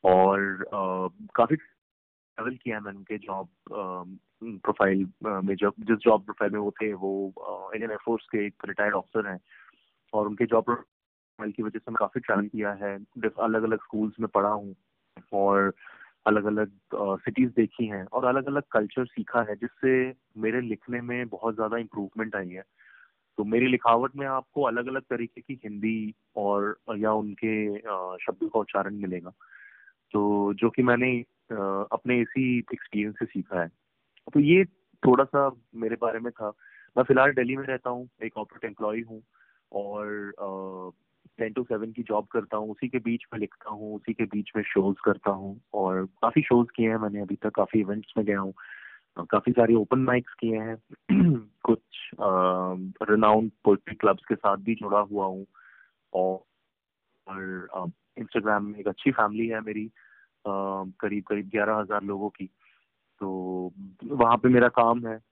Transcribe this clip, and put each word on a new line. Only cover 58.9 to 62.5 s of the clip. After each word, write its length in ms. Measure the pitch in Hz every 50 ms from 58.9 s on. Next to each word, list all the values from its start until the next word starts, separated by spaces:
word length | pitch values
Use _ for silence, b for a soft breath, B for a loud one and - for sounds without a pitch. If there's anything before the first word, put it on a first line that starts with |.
| - - - 143
फैमिली 360 | 131 - 110 104 107 110 113
है 140 | 113 113 110
मेरी, 260 | 110 110 107 110 107 110 _ b b b b b b b _ _ _
अ, 380 | 104 98 98 98 98 95 98 95 95 95 _
करीब, 240 | - 104 104 104 92
करीब 260 | - 107 104 98 98
ग्यारह 260 | 107 107 104 107 110
हजार 280 | 107 104 92 104 104 101
लोगों 260 | 101 101 98 104 104
की। 160 | _ - 98 92